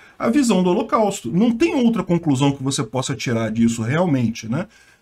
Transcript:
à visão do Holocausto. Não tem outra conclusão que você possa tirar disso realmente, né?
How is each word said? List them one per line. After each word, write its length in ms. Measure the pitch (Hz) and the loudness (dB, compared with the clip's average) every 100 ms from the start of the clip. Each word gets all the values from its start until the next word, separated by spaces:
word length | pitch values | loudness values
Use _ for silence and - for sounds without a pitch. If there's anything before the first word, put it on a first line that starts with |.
| - - | -20 -4
à 120 | 240 | 0
visão 320 | 285 233 185 | 2 2 2
do 60 | 180 | 2
Holocausto. 640 | 196 233 262 208 - - | 0 0 0 0 -2 -4
Não 200 | 170 240 | 2 2
tem 220 | 233 339 | 2 0
outra 300 | 294 233 226 | 2 2 0
conclusão 480 | 185 170 160 127 143 | 0 0 0 2 2
que 120 | 139 | 0
você 200 | 135 131 | -4 -4
possa 320 | 117 127 127 127 | -4 -4 -6 -6
tirar 360 | 135 113 110 | -4 -2 -2
disso 300 | 113 117 117 | 2 2 0
realmente, 640 | 113 156 180 131 113 - 113 | -2 0 0 0 0 -4 -6
né? 200 | 139 208 _ _ _ | -6 -6 _ _ _